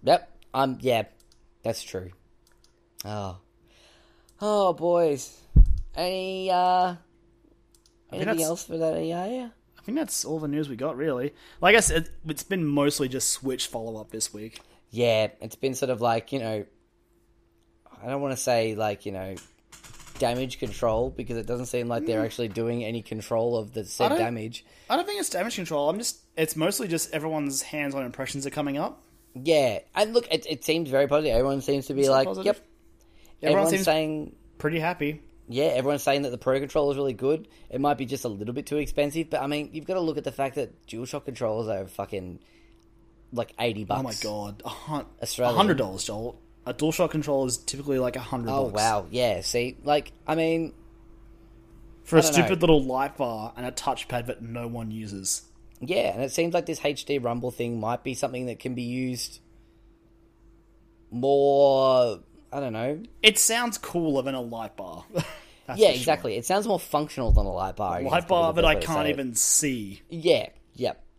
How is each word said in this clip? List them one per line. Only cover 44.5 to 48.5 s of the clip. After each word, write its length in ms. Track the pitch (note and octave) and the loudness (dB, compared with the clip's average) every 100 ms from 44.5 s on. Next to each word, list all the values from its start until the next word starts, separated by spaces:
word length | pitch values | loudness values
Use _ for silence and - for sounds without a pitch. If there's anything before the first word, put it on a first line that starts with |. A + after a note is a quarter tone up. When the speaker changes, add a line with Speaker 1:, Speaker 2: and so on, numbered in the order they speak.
| G#2 | -12
Speaker 2:
A 40 | A#2+ | -12
hun-, 380 | - - D3+ - - | -12 -8 -8 -8 -10
Speaker 1:
Australian. 320 | A#2 - B2 | -8 0 0
Speaker 2:
a 20 | D3+ | 4
hundred 200 | G#3 D3 | 4 4
dollars, 260 | A2 F#2+ | 0 -4
Joel. 340 | - G#2 A#2 - - - - | -8 -6 -8 -10 -20 -16 -12
A 80 | |
DualShock 360 | - D3+ D#3 E3 | -2 -2 2 0
controller 360 | D#3 D3 C#3 C3 | 0 0 0 0
is 80 | B2 | -4
typically, 420 | - C3+ C#3+ C3+ | -6 -8 -2 0
like, 160 | B2 B2 | 0 -4
a 40 | |
hundred 300 | B2 C3 A#2 | -6 -6 -2